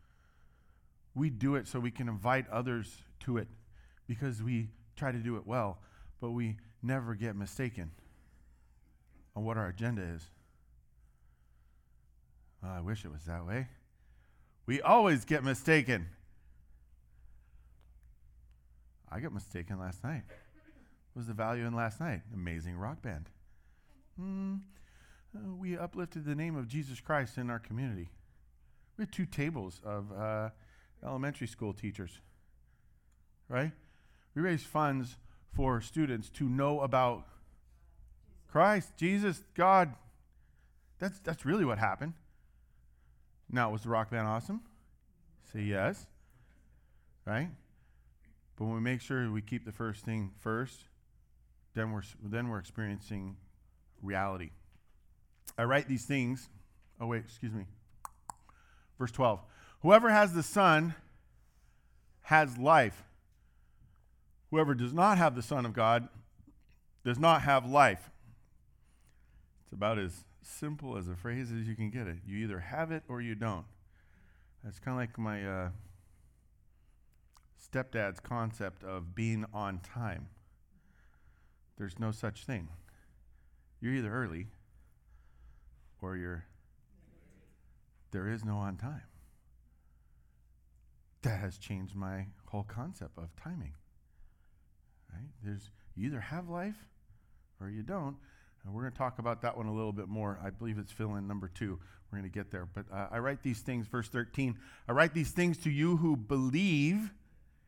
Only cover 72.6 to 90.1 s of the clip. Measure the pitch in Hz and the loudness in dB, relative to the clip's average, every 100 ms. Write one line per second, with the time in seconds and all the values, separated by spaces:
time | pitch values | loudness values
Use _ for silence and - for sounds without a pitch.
72.6 | 87 139 165 160 - 123 117 104 113 92 | -6 -6 -4 -6 -8 -8 -6 -4 -4 -4
73.6 | 107 - - - - - - - - - | -8 -18 -20 -20 -20 -20 -20 -20 -20 -18
74.6 | 107 92 135 127 117 117 110 104 98 95 | -16 -10 -6 -4 -4 -4 -4 -4 -4 -4
75.6 | 90 90 - - - - - _ _ _ | -4 -6 -14 -20 -20 -20 -20 _ _ _
76.6 | - - _ - - _ - - - - | -20 -20 _ -20 -20 _ -20 -20 -20 -20
77.6 | - 135 127 117 101 87 - 120 113 113 | -8 -6 -4 -2 -2 -4 -6 -4 -4 -4
78.6 | 98 90 95 92 87 87 113 110 107 104 | -8 -10 -10 -8 -8 -4 -2 -2 -4 -6
79.6 | 101 92 87 120 113 87 71 - - - | -6 -6 -10 -8 -6 -8 -10 -18 -20 -20
80.6 | _ - _ - - - - - - _ | _ -20 _ -20 -20 -20 -20 -20 -20 _
81.6 | _ - 101 87 110 107 110 101 - 113 | _ -10 -8 -4 -4 -2 -6 -6 -6 -6
82.6 | 80 85 - - - - - - - - | -6 -14 -20 -20 -20 -20 -20 -20 -20 -20
83.6 | - - 117 135 107 120 113 82 107 - | -20 -8 -4 -2 -2 -2 -4 -6 -10 -14
84.6 | - - - _ - - - - - - | -20 -20 -20 _ -20 -20 -20 -20 -20 -20
85.6 | - - - - 92 92 87 87 - - | -20 -20 -20 -12 -8 -6 -6 -8 -10 -18
86.6 | - - - - - - - - - - | -20 -20 -20 -20 -20 -20 -20 -20 -20 -20
87.6 | - - - - - 98 101 113 107 104 | -20 -20 -20 -20 -8 -4 -2 -2 -2 -2
88.6 | 98 92 117 151 - - - - - - | -2 -4 -8 -8 -14 -20 -20 -20 -20 -20
89.6 | - _ - - - | -20 _ -20 -20 -20